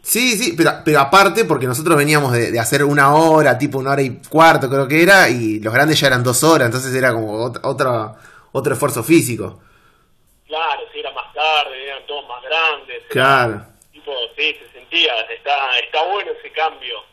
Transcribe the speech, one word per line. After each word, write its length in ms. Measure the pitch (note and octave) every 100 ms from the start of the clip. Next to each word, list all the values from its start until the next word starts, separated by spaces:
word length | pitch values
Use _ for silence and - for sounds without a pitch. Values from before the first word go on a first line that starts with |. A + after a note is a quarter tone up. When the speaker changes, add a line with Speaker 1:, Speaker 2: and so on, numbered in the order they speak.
Speaker 1:
Sí, 360 | - G#3+ B3+ G#3
sí, 160 | A#3+ D#3+
pero, 160 | D#3+ - -
pero 140 | D3
aparte 460 | C#3 F#3+ G3 G#3+ A3
porque 200 | C#3+ B2+
nosotros 320 | B2+ D#3+ D3+
veníamos 340 | C#3+ D3+ C3+
de, 180 | A#2+ G#2
de 80 | A#2
hacer 240 | A2+ C#3+
una 320 | C#3+ D3 C#3 D3+
hora, 420 | E3 D#3 C#3+ A#2+
tipo 220 | C#3+ C3+
una 120 | C3
hora 100 | C#3
y 180 | C3+ A#2+ -
cuarto 400 | D3+ D#3+ D3+ C3
creo 180 | C#3 C3
que 140 | D#3
era, 260 | F3 G3 D3+
y 300 | B2 A2 G#2+
los 140 | G#2+
grandes 260 | A#2+ D3+ D3+
ya 80 | C#3+
eran 160 | B2+
dos 200 | A#2+ B2
horas, 240 | D3+ D#3+ A#2+
entonces 260 | B2 C3
era 180 | C3 B2+
como 320 | A2+ G#2+ G#2+
ot-, 160 | B2 A#2
otra, 500 | C3 C3+ C3 A#2+ G#2+ - - - _
otro 220 | C3+ C3
esfuerzo 300 | B2+ C#3+ B2
físico. 580 | A2+ E3 A#2+ G#2+ F#2+ - _ _ _ _ _ _ _ _ _
Speaker 2:
Claro, 360 | D#3 E3 C#3 -
sí, 60 | -
era 120 | C#3
más 220 | C3+ B2
tarde, 540 | D3 D3+ - C#3 B2+ C#3
eran 180 | C3+ -
todos 220 | C#3+ C#3
más 140 | B2
grandes, 540 | C3 D#3 D#3+ D3 - A#2+
era 120 | -
Speaker 1:
Claro. 560 | C3 C3 C3+ A#2+ G2+ - _ _
Speaker 2:
tipo, 200 | D3+ C#3+ C3+ A#2 C3+
sí, 180 | D#3 D3
se 100 | - -
sentía, 320 | - E3+ D#3 A#2+ A2+ A#2
está, 440 | C#3+ C#3+ C3+ B2
está 200 | A#2 D#3
bueno 280 | E3 G3+ E3 -
ese 120 | -
cambio 460 | - - - - - -